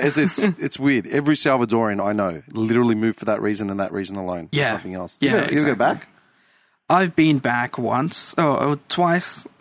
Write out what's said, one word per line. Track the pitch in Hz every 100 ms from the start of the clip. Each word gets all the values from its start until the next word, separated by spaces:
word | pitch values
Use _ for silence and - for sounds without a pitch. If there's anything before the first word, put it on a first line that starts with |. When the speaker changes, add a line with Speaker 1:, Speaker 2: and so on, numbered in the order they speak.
Speaker 1:
know. | 143
It's, | 143
it's, | 165 -
Speaker 2:
<laughs> | 208 165
Speaker 1:
it's | - -
weird. | 139 123 90
Every | 143 147 147
Salvadoran | 147 127 113 117 110 98
I | 101
know | 104 95 80 -
literally | 110 110 117 120 107
moved | 113 -
for | 104
that | 104
reason | 107 104 101
and | 98
that | 95
reason | 101 92 101
alone. | 90 87 80
Speaker 2:
Yeah. | 147 127
Speaker 1:
Nothing | 107 92 92
else. | 90 -
Speaker 2:
Yeah, | 135
Speaker 1:
You | 214
ever, | -
you | 147
ever | 147
go |
Speaker 2:
exactly. | 110 156 -
Speaker 1:
back? | - _ _ _ _ _ _ _ -
Speaker 2:
I've | 180 185 170
been | 156 139
back | 131 120 120 -
once. | 113 123 160 - - -
Oh, | 151 131
oh, | 139 143 -
twice. | - 175 175 - - - _